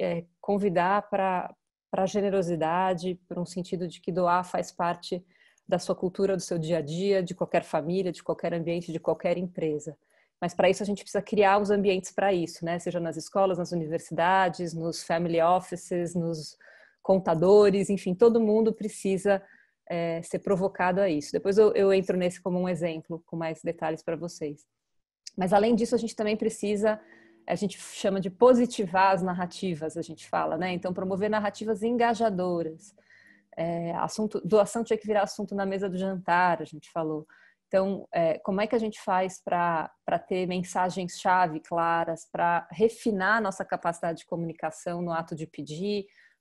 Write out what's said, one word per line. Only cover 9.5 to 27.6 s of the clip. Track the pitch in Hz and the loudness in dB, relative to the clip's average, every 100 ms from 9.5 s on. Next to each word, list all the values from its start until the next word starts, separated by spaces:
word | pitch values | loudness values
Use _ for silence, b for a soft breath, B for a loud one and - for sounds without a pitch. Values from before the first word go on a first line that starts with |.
| 180 160 151 156 147 _ _ _ _ | -4 -2 -2 -6 -14 _ _ _ _
Mas | 175 | -4
pra | - 185 | 2 2
isso | 190 | 2
a | 196 | 0
gente | 196 | -4
precisa | - 202 | -4 -4
criar | 185 202 196 202 | 0 4 6 6
os | 202 | 4
ambientes | 202 196 185 - | 2 2 0 -2
pra | - 196 | 0 2
isso, | 185 165 - 165 | 2 -2 -6 -6
né? | 170 | -4
Seja | 175 175 | -4 -4
nas | 170 156 | -4 -6
escolas, | - 202 196 175 | -4 0 2 0
nas | 170 | -2
universidades, | 175 156 160 - 160 170 190 185 170 175 | -4 -2 -4 -4 0 4 4 2 0 -6
nos | 160 165 160 | -4 -6 -6
family | - 170 170 165 | -2 -2 0 2
offices, | 165 180 180 175 - 180 170 | 4 4 0 -8 -6 -4 -2
nos | 175 165 160 147 - b b b b | -2 -2 -4 -8 -16 b b b b
contadores, | - 190 185 160 180 208 208 196 190 | 2 2 2 4 8 8 8 4 0
enfim, | 196 190 | -2 -2
todo | 180 233 233 | 4 6 6
mundo | 220 214 220 | 4 4 2
precisa, | 214 208 - 196 190 202 196 196 b b b - | 0 -6 -6 -2 0 2 0 0 b b b -8
eh, | 170 170 165 | -4 -4 -4
ser | 175 180 | -6 -6
provocado | - 190 190 196 180 185 | -2 0 0 0 0 2
a | 196 | 2
isso. | 151 - | 0 -2
Depois | - 196 196 | -4 2 6
eu, | 214 | 6
eu | - 196 | 6 4
entro | 190 190 185 | 4 2 0
nesse | 180 180 | 0 -2
como | 190 180 | -4 -2
um | 185 | 0
exemplo, | 165 170 160 - 165 - | -2 -4 -6 -8 -12 -10
com | 165 | -6
mais | 165 160 | -6 -6
detalhes | 170 165 160 160 | -6 -4 -4 -4
pra | - 160 | -6 -6
vocês. | 170 - 156 151 _ _ _ _ _ _ - - | -8 -8 -10 -10 _ _ _ _ _ _ -14 -4
Mas | 185 | 4
além | 202 220 | 4 6
disso, | 233 226 233 | 4 2 0
a | |
gente | 226 - | -2 -4
também | 208 214 | -2 0
precisa, | 220 - 202 208 214 214 B B B B B | -2 -2 -2 0 0 0 B B B B B
a | |
gente | 175 | -4